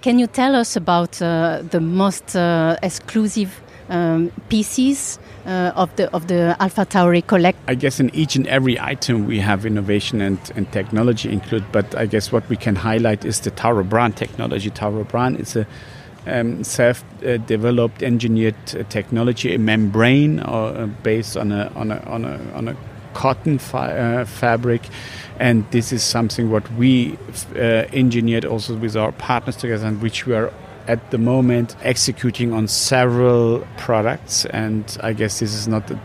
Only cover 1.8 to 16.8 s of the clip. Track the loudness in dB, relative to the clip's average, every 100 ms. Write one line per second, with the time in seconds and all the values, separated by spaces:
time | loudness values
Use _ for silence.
1.8 | 2 2 2 0 -4 0 2 2 2 2
2.8 | -2 -6 -4 0 0 0 -4 -6 -20 -20
3.8 | -6 0 2 2 0 -4 -2 0 0 0
4.8 | 2 2 -4 -10 -16 -16 -6 0 0 0
5.8 | -2 0 0 -2 0 2 2 2 0 2
6.8 | 2 4 6 4 4 4 4 2 -2 0
7.8 | 0 2 0 2 0 0 2 2 2 0
8.8 | -2 -6 0 0 0 0 2 0 0 -2
9.8 | 2 0 0 -2 0 -2 -4 -6 -4 -4
10.8 | -2 2 2 2 -2 -4 -2 -4 0 -2
11.8 | 0 -2 0 0 0 -2 0 -2 0 0
12.8 | 0 2 2 0 -2 -4 -4 -2 0 2
13.8 | 2 2 2 0 -8 -4 -4 -4 -4 -4
14.8 | -4 -2 -2 -2 0 -2 -4 -4 -4 -8
15.8 | -20 -20 -20 -14 -4 -2 -2 -4 -6 2